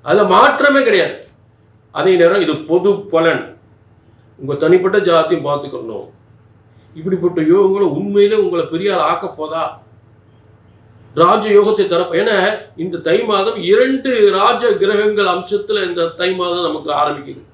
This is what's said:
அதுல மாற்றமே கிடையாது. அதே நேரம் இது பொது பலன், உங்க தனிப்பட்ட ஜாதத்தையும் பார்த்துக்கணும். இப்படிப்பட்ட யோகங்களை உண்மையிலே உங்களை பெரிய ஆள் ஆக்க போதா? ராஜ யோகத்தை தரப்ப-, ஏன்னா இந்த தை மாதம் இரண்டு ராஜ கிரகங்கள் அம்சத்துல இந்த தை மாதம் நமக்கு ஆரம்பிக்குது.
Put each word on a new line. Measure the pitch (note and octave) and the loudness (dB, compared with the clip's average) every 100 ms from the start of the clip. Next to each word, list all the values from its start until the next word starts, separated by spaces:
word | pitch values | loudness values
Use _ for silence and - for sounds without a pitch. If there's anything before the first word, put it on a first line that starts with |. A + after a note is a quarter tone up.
| B2+ | 0
அதுல | F#3+ | 0
மாற்றமே | F#3+ F#3 C#4 C#4 C#4+ C#4 | 4 4 4 2 2 2
கிடையாது. | A#3 G3 - - - _ _ _ _ _ _ | 2 2 0 -6 -18 _ _ _ _ _ _
அதே | - F#3+ F#3 | -2 2 4
நேரம் | E3+ G3 | 4 2
இது | D#3 D3+ | -2 -4
பொது | - F3 F#3+ | -2 0 2
பலன், | G3 - E3 E3 C3+ - - _ _ _ _ _ _ _ _ | -2 -2 0 0 0 -6 -18 _ _ _ _ _ _ _ _
உங்க | C3+ | -8
தனிப்பட்ட | C#3+ D#3+ F3+ F#3 G3+ | -2 2 4 4 0
ஜாதத்தையும் | F3 E3 D#3+ E3 C#3 | 2 2 2 -2 -2
பார்த்துக்கணும். | C#3+ C#3 A#2+ A2+ G#2 - _ _ _ _ _ _ _ _ | -6 -6 -12 -12 -12 -14 _ _ _ _ _ _ _ _
இப்படிப்பட்ட | D#3+ E3 F#3 E3+ E3+ | -12 -6 -2 -2 0
யோகங்களை | D#3 F#3+ F#3+ G3 F#3 | 2 4 4 2 0
உண்மையிலே | D3 G3+ G3+ G3+ G#3+ | -2 -2 2 4 2
உங்களை | F#3 E3+ D#3+ | 0 -2 -4
பெரிய | E3 G3 | -4 -2
ஆள் | F3+ D3+ | 0 -2
ஆக்க | - F#3 | -2 -6
போதா? | - D#3 E3 C#3+ - _ - _ _ _ _ _ _ _ _ _ - - | -10 -8 -6 -8 -10 _ -20 _ _ _ _ _ _ _ _ _ -20 -12
ராஜ | C#3+ F3 G#3+ G#3+ | 0 2 2 4
யோகத்தை | G3+ G#3 G#3 F#3 | 4 4 0 0
தரப்ப-, | E3+ F3 F3 | 0 0 -2
ஏன்னா | A3 G3+ G3 G#3+ - - | 0 0 0 -4 -12 -10
இந்த | F3+ E3+ | -8 -6
தை | D#3+ G3 | 0 0
மாதம் | A3+ G3+ G3 G3+ | 0 0 -2 -4
இரண்டு | E3+ G#3+ C4 C4 C4+ A#3+ G3+ | 0 2 2 0 -2 2 2
ராஜ | F#3+ G#3+ A#3 A#3 F3+ | 4 2 2 0 0
கிரகங்கள் | G3 G#3 G#3 G#3 G3 | 0 2 0 0 0
அம்சத்துல | F3+ F3+ G3+ G#3 G#3 | -2 -2 -6 -2 -4
இந்த | F3+ F3 E3 | -2 -2 -4
தை | E3 F3+ F#3 | -2 -4 -2
மாதம் | F3 F3+ E3 | -4 -2 -4
நமக்கு | D3+ D#3 | -6 -4
ஆரம்பிக்குது. | D3 D3 D3 C#3 C3+ - | -2 -2 -4 -12 -18 -20